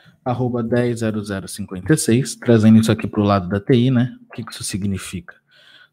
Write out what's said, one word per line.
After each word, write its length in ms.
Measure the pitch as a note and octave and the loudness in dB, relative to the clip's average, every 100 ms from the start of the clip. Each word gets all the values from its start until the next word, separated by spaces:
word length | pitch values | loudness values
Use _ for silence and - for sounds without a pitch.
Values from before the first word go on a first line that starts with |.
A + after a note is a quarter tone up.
| _ _ | _ _
arroba 400 | B2+ A#2+ B2 A#2+ | -6 -2 -2 -2
dez 360 | A2+ A#2+ B2 A2 | -2 0 0 -2
zero 260 | A2 G#2+ | -4 -4
zero 240 | G2+ G2 F2+ | -6 -10 -10
cinquenta 460 | - F#2+ F#2 F#2+ | -12 -12 -10 0
e 20 | D3+ | 0
seis, 400 | - A#2+ C#3 - | 2 0 0 -6
trazendo 420 | - A2+ A2 A2 | 2 6 8 6
isso 140 | A2 | 6
aqui 140 | G#2 G#2+ | 0 -2
pro 160 | G#2+ | 0
lado 260 | G2+ G2 F2 | 2 2 0
da 100 | G2 | -6
T 160 | - | 0
I, 160 | A#2+ B2+ | 2 4
né? 240 | B2 A#2+ - - | 2 0 -6 -18
O 60 | |
que 100 | - | -14
que 80 | A2 | -14
isso 120 | - | -12
significa? 720 | - F#2+ G2+ F#2 - F2+ - _ _ _ _ _ _ | -8 -6 -4 -6 -8 -12 -14 _ _ _ _ _ _